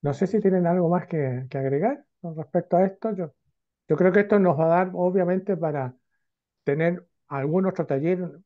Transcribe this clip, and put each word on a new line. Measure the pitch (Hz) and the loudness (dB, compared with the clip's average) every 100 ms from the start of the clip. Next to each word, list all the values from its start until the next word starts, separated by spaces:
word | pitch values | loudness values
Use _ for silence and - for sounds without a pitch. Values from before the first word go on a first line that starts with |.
No | 143 | -4
sé | 135 185 | -2 0
si | 214 | 2
tienen | 196 185 175 | 2 2 2
algo | 180 170 | 2 2
más | 175 170 | 0 -2
que, | 165 139 127 131 | -4 -2 -4 -6
que | 139 | -4
agregar | 135 139 208 285 _ _ | -2 0 -2 -4 _ _
con | 175 156 | -12 -12
respecto | 151 180 170 175 | -4 -4 0 2
a | |
esto. | 190 190 220 | 2 0 -8
Yo, | 214 160 _ _ _ _ _ _ | -6 -8 _ _ _ _ _ _
yo | 156 | 2
creo | 185 | 4
que | 190 | 4
esto | 202 208 | 4 4
nos | 185 147 | 4 2
va | 165 | 4
a | |
dar, | 170 185 | 2 2
obviamente, | 180 180 185 180 185 190 185 | -2 0 0 0 -2 -2 -4
para | 160 147 127 127 _ _ _ _ _ _ | -2 -4 -6 -10 _ _ _ _ _ _
tener | - 143 165 175 _ _ _ | -4 0 0 -2 _ _ _
algún | 139 139 175 190 | -6 -2 0 0
otro | 185 156 | -2 -2
taller | 139 160 185 175 151 | -2 0 -2 -4 -12